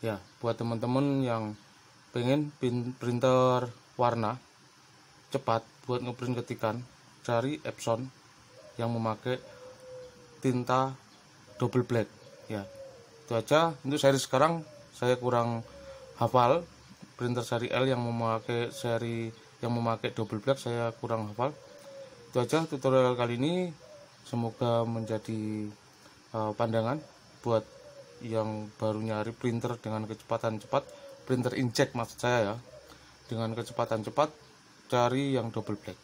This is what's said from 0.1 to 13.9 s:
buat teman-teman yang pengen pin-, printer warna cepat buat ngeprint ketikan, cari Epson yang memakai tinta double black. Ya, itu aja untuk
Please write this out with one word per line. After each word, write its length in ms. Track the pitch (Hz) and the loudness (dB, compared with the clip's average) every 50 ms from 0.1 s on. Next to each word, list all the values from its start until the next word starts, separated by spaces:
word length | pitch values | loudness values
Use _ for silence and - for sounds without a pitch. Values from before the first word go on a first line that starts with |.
| 104 95 - - - - | -4 -4 -8 -16 -16 -4
buat 160 | - 117 117 | -2 -2 0
teman-teman 640 | - 123 117 117 113 113 120 127 131 143 143 139 135 | 0 -2 -4 -2 -2 0 0 2 2 2 2 2 2
yang 320 | 135 123 117 113 110 107 107 - - - - - - - - - - - - | 2 0 0 -2 -2 -4 -8 -10 -16 -20 -20 -20 -20 -20 -20 -20 -20 -8 -4
pengen 320 | 123 120 123 135 151 151 147 147 | -2 2 2 2 2 2 -2 -4
pin-, 400 | - - 127 120 123 120 123 127 | -2 -2 0 0 0 -2 -4 -6
printer 720 | - - 120 120 120 123 131 127 127 127 127 127 123 123 117 117 - - - - - | -4 -4 -2 0 4 4 6 6 8 6 6 4 4 0 -2 -8 -14 -20 -16 -2 2
warna 400 | 123 120 117 117 110 104 120 131 - - - - - - - - - - - - - - - - - - | 2 2 4 2 0 -2 -2 -4 -10 -20 -20 -20 -20 -20 -20 -20 -20 -20 -20 -20 -20 -20 -20 -20 -20 -6
cepat 320 | - 135 - - 113 113 - - - - - | -6 -4 0 2 0 0 0 -4 -20 -18 -6
buat 160 | - 123 123 | -4 -4 -2
ngeprint 400 | 120 123 120 - 123 123 127 120 | -2 -6 -6 -4 -2 -2 -2 -2
ketikan, 400 | 117 - 120 - - 110 107 120 123 - - - - - - - | -4 -6 -6 -2 -2 -2 -2 -2 -8 -12 -18 -20 -20 -20 -20 -12
cari 400 | - - 120 117 117 139 151 - - - | -4 0 0 2 2 0 -4 -4 -6 -10
Epson 400 | 117 - - 117 117 113 131 131 - - - - - - - - - - - - - - | -10 -6 0 0 0 0 -2 -8 -12 -18 -20 -20 -20 -20 -20 -20 -20 -20 -20 -16 -6 -4
yang 80 | 117 117 | -2 0
memakai 480 | 117 117 113 113 110 107 - 127 127 127 - - - - - - - - - - - - - - - - - - - - | 0 0 0 -2 -2 -2 -2 -4 -4 -4 -6 -16 -20 -18 -18 -20 -20 -20 -20 -18 -16 -16 -16 -18 -20 -20 -20 -20 -20 -2
tinta 560 | - 131 123 123 123 - 127 131 131 135 135 - - - - - - - - - - - - - | -2 0 0 0 2 2 2 2 2 0 -2 -8 -16 -20 -20 -20 -20 -20 -20 -20 -20 -20 -4 -2
double 240 | 127 120 - 131 120 | -2 2 2 2 2
black. 240 | - 120 117 104 - - - - - - - - - | 4 2 0 0 0 -6 -20 -20 -20 -20 -20 -12 -8
Ya, 160 | 110 104 98 95 - - - - - - - - - - - - | -6 -6 -6 -8 -14 -16 -16 -18 -18 -20 -20 -20 -20 -20 -8 -2
itu 80 | 120 | -2
aja 400 | 113 110 - 147 156 165 165 156 - - | -2 2 4 4 6 6 4 0 -4 -4
untuk 160 | 127 | -2